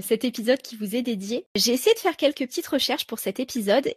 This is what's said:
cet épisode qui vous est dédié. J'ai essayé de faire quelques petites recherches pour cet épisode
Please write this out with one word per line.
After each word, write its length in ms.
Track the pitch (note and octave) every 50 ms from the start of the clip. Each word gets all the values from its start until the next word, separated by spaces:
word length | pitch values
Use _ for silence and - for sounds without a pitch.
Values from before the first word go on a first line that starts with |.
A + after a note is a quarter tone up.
| F#3+
cet 200 | - A3+ A3 B3+
épisode 380 | B3 A#3 - G#3 A3+ C4 C4+
qui 140 | - - A#3
vous 180 | G#3+ G#3+ F#3+ G#3
est 80 | B3+
dédié. 440 | A#3+ B3 A3+ F#3+ G3 G3+ A#3+ D4+ - _ -
J'ai 160 | G#3 F#3+ A#3+
essayé 220 | A#3+ C4 - G#4+ A4+
de 40 | -
faire 180 | - F#4 D#4
quelques 300 | - D#4 C#4 D4 - C4+
petites 220 | - - F4 - -
recherches 400 | D4+ C4 - - B3 D4+ - -
pour 100 | A3+ -
cet 220 | - - G3 -
épisode 480 | C4 - - B3 G3+ G3+ G3+ C4 C4+ - -